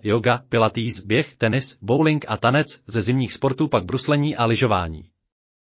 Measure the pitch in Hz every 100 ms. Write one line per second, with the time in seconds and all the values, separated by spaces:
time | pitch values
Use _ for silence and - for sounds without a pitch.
0 | 107 113 120 117 - 120 110 117 113 -
1 | 98 117 - _ 113 127 131 - 101 135
2 | 156 151 - 110 120 139 147 - - 110
3 | 98 131 120 - 135 131 156 107 90 127
4 | - 147 147 - 117 113 127 95 85 78
5 | 80 _ _ _ _ _